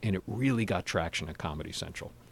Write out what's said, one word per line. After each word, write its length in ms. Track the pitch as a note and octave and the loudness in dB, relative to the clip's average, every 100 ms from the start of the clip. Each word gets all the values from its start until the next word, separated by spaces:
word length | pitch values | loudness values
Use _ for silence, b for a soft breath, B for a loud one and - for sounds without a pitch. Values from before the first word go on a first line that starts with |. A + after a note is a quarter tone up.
And 120 | A2+ F#2+ | 0 0
it 60 | - | 0
really 380 | G#2+ C3+ A#2 G#2 | 2 4 4 4
got 200 | F2+ - | 2 2
traction 420 | F2+ E2 - D#2+ | 2 2 -2 -4
at 120 | D#2+ | -4
Comedy 320 | E2 D2+ D2+ | -4 -4 -6
Central. 400 | - E2 - - - b | -6 -8 -8 -12 -14 b